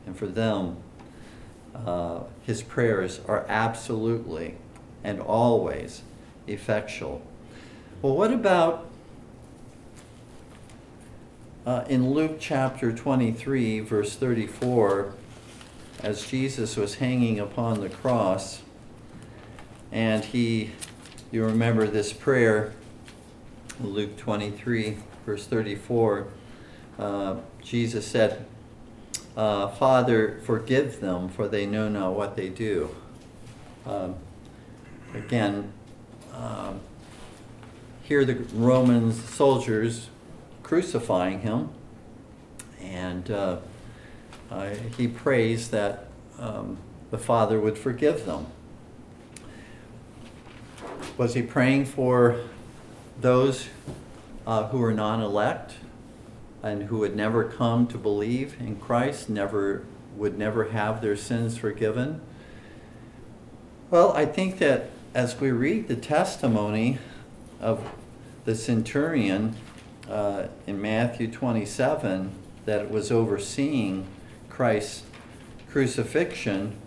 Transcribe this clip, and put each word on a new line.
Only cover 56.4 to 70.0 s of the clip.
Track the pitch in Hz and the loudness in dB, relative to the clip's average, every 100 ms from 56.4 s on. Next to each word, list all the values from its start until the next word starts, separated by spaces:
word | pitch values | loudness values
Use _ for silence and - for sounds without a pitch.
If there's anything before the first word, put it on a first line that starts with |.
| - - | -18 -8
and | 107 104 | -6 -4
who | 101 113 | -2 0
would | 101 104 | 0 2
never | 110 117 | 2 2
come | - - 120 120 120 | 2 2 2 4 2
to | 117 | 2
believe | 107 104 107 123 135 - | 0 2 2 0 -2 -6
in | 117 98 | -8 -8
Christ, | - 120 135 139 - | 0 2 2 -2 -4
never, | 104 101 107 98 98 - - - - | -2 0 2 0 -2 -6 -18 -16 -2
would | 104 98 | -2 0
never | 107 110 107 | 0 2 0
have | 113 107 110 | 0 0 0
their | 110 101 | 0 0
sins | - 120 117 117 | 0 0 0 -2
forgiven? | 110 101 110 117 135 160 - - - - - - - - - - - - - - - - - | -4 0 0 2 -2 -4 -12 -18 -18 -18 -18 -18 -18 -18 -20 -18 -18 -18 -20 -20 -20 -20 4
Well, | 170 190 | 8 8
I | 151 151 | 6 2
think | - 190 185 | 2 -2 4
that | 151 123 - - - | 4 4 0 -12 -4
as | 127 123 - | 0 0 2
we | 135 | 2
read | 117 139 214 - | 4 2 0 0
the | 113 | -4
testimony | - 151 185 - 123 110 104 107 117 131 - - - - - - | 2 2 2 0 2 2 2 2 2 0 -6 -16 -18 -18 -18 -4
of | 110 113 - - - - - - | 0 0 -2 -12 -16 -18 -18 -8
the | - | -2
centurion, | 110 - 113 113 139 156 156 101 95 110 113 - - - - | -2 2 2 2 0 2 2 2 2 0 -4 -14 -18 -20 -18